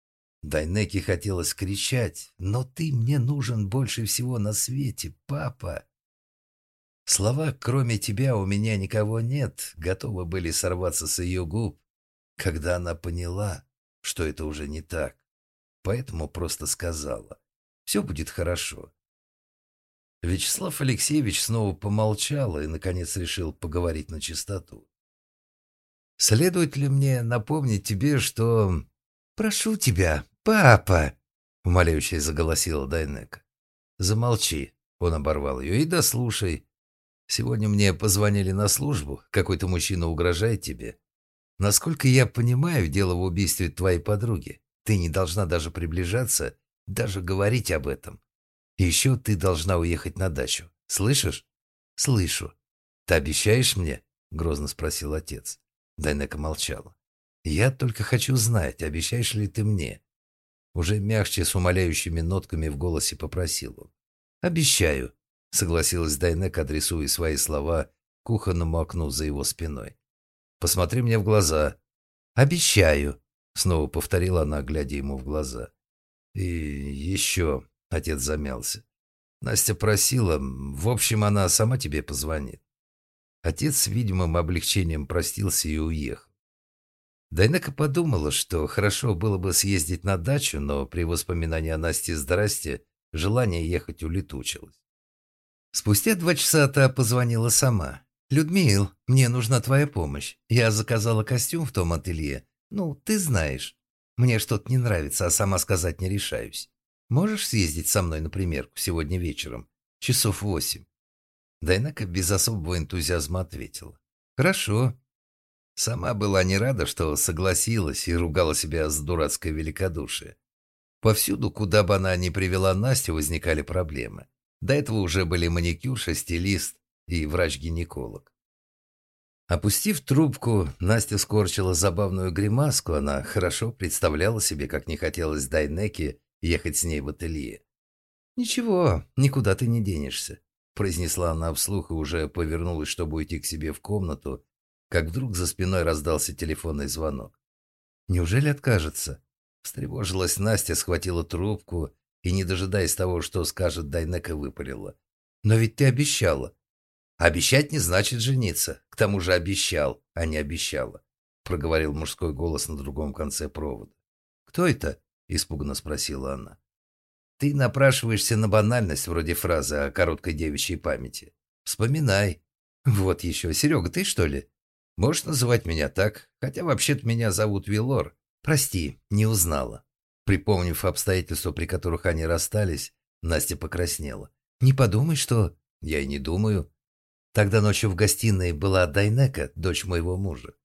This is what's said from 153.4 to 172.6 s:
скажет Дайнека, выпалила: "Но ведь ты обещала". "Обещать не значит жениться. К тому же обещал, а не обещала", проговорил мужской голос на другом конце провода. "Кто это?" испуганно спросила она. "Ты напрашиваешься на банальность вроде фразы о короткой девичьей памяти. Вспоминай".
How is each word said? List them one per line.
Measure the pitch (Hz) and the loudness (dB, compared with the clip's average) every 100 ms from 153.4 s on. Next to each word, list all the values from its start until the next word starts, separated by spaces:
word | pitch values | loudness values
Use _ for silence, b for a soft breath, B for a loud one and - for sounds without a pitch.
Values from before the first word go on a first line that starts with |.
| 80 | -4
скажет | - 90 78 76 | 0 -2 -2 -4
Дайнека, | 85 82 87 - 78 | -4 -2 -4 -4 -6
выпалила: | 69 - 65 60 50 - _ _ _ _ | -6 -8 -10 -10 -12 -16 _ _ _ _
"Но | 104 113 | 4 4
ведь | 113 - | 4 4
ты | 139 | 4
обещала". | 123 147 - 90 71 62 _ _ _ _ _ _ _ | 4 0 2 2 2 -4 _ _ _ _ _ _ _
"Обещать | 85 80 - 131 147 | 2 4 4 4 2
не | 156 | -2
значит | 101 90 104 120 | 2 2 2 -2
жениться. | 117 131 107 - - - _ | 0 2 0 0 -4 -6 _
К | - | 0
тому | 104 101 | 0 2
же | 87 | 2
обещал, | 90 85 95 - 85 69 - _ | 0 2 -2 0 0 0 -2 _
а | - 82 | -4 -2
не | 78 | -2
обещала", | 73 82 - 71 58 - _ _ _ _ - | -4 -4 -4 -4 -6 -10 _ _ _ _ -6
проговорил | 85 82 80 76 | -4 0 0 0
мужской | 73 76 - 85 | -2 -6 -4 -4
голос | 69 82 76 - | -2 -2 -2 -4
на | 76 | -6
другом | 69 69 73 | -8 -6 -6
конце | 67 76 - 73 | -6 -6 -6 -8
провода. | - 76 58 50 _ _ _ _ _ _ | -6 -8 -8 -14 _ _ _ _ _ _
"Кто | - 175 | 0 2
это?" | - 76 - _ _ _ | 2 -4 -6 _ _ _
испуганно | 82 - 71 71 | -4 -4 -6 -4
спросила | 65 - 73 - 69 65 | -6 -6 -6 -4 -6 -6
она. | 67 53 - _ _ _ _ _ _ _ _ | -8 -10 -20 _ _ _ _ _ _ _ _
"Ты | 143 | -2
напрашиваешься | 139 123 135 135 - 117 104 - 110 | 2 0 6 4 6 2 0 2 2
на | 107 | 4
банальность | 107 104 123 98 71 - | 4 4 2 0 -2 -2
вроде | 85 78 82 | -2 -2 -2
фразы | 90 82 69 73 | 0 0 0 -2
о | 71 | -2
короткой | - 85 80 90 | 2 0 0 -4
девичьей | 76 78 71 - 82 | -4 -4 -4 -4 -4
памяти. | 80 64 64 - - _ _ _ | -4 -4 -6 -12 -18 _ _ _
Вспоминай". | - - 113 151 139 98 101 82 _ _ | -10 -2 0 2 2 2 2 -2 _ _